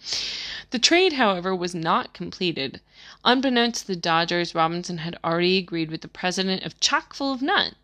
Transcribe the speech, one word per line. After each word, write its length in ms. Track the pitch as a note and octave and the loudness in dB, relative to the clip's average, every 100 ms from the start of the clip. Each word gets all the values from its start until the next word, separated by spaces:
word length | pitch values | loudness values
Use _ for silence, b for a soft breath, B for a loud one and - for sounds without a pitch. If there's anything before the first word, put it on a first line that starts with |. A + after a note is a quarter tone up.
| B B B B B B B | B B B B B B B
The 100 | B3 | 0
trade, 340 | - E4+ F#4 | 4 6 4
however, 420 | C#4 A3 F#3 F3+ F#3+ | 4 2 2 0 -2
was 200 | F3 F3 | -2 -2
not 400 | E3 G#3 - - | 0 0 0 -10
completed. 640 | F3 - F3+ D#3 C3+ - _ B B B | -10 -4 -2 -2 -4 -8 _ B B B
Unbeknownst 580 | - B3+ C4 A#3+ A#3 A#3 | 2 4 4 2 2 -2
to 60 | - | -6
the 80 | F3 | -4
Dodgers, 600 | E3+ E3 E3+ F3 E3+ E3+ | 2 2 2 0 0 0
Robinson 420 | D#3+ F3 F3 F3 | 0 0 -6 -6
had 220 | E3 E3+ | -8 -6
already 360 | E3+ E3 F3 F#3 | -2 2 4 2
agreed 320 | F3 E3 D#3+ | 0 -4 -4
with 100 | D#3+ | -6
the 60 | - | -12
president 560 | - F3+ F3+ F#3+ F#3+ | -6 -4 0 0 -2
of 160 | - - | -6 -2
Chock-full 520 | - D4 - - C#4 | 0 0 -2 -6 -4
of 120 | C4 | -2
Nut-, 320 | C#4+ G4 - - | 0 0 0 -4